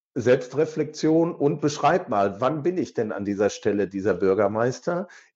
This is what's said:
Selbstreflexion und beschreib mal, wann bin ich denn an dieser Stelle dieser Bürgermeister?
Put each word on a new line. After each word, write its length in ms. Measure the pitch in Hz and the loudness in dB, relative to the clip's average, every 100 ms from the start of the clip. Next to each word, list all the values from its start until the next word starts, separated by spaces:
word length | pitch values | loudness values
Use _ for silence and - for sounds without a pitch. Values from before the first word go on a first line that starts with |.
| _ | _
Selbstreflexion 1200 | 139 110 131 - 135 156 156 151 - 156 160 170 | -2 2 2 2 -2 -2 -2 -6 -2 2 2 2
und 260 | 165 143 160 | 0 -2 0
beschreib 480 | 147 - 147 185 185 | -2 2 2 2 0
mal, 320 | 104 101 98 | 0 0 0
wann 220 | 127 156 | -2 0
bin 160 | 156 180 | -2 -2
ich 160 | - | -4
denn 180 | - 107 | -2 -4
an 120 | 90 | -4
dieser 260 | 101 98 101 | -4 0 0
Stelle 360 | - 110 101 95 | 0 -2 0 -2
dieser 280 | 98 101 | -2 -2
Bürgermeister? 920 | 87 95 95 101 110 123 127 - 175 - - - | 0 2 4 2 2 -2 -2 -4 -4 -6 -14 -10